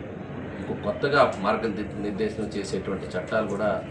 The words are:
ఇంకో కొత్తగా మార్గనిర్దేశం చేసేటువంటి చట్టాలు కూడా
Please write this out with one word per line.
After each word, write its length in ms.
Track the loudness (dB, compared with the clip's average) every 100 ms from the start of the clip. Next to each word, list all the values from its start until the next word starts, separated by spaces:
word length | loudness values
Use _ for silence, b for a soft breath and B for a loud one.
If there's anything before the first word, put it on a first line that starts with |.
| -6 -8 -8 -8 -8 -6
ఇంకో 140 | -4 -2 -2
కొత్తగా 360 | 0 4 8 6 4 2
మార్గనిర్దేశం 1000 | 2 0 -2 -4 -4 -4 0 0 0 -4 -4
చేసేటువంటి 500 | -4 -2 -2 -4 -2 -4
చట్టాలు 320 | 0 0 2
కూడా 160 | 0 0 0 -2